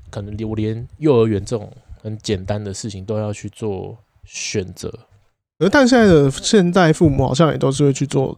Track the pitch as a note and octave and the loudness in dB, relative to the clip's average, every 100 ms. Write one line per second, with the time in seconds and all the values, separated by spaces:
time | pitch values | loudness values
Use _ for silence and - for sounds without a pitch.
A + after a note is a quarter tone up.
0 | - A2+ G2+ G#2 A2 G#2+ G#2+ A2 B2+ - | -14 -12 -10 -8 -6 -4 -4 -4 -10 -2
1 | D3+ A#2+ A2+ G2+ G2 A#2 A2+ - - - | 2 4 4 0 -2 -8 -8 -20 -20 -16
2 | A2 G#2+ - G2 F#2 G#2 G#2 F#2 A2+ F#2+ | -12 -10 -6 -6 -4 -8 -8 -10 -10 -10
3 | G2 G#2+ G#2 G2+ G#2 - A2 F#2+ G2 A2+ | -6 -6 -6 -8 -12 -8 -8 -8 -10 -16
4 | _ _ - - - G#2+ F#2 F2+ - - | _ _ -18 -12 -6 -6 -6 -10 -14 -14
5 | _ _ _ _ _ - F3+ D4 A#3+ B3+ | _ _ _ _ _ -2 2 4 6 6
6 | G#3+ D#3 C#3 - - G#3+ F3 F#3+ E3 D#3 | 6 6 4 0 2 2 4 4 2 4
7 | E3 C3+ C3 C3 D#3+ C3 C3+ C#3 C#3+ C3+ | 2 2 0 2 2 2 -2 2 0 0
8 | C3+ C#3 C3+ | -2 -2 -2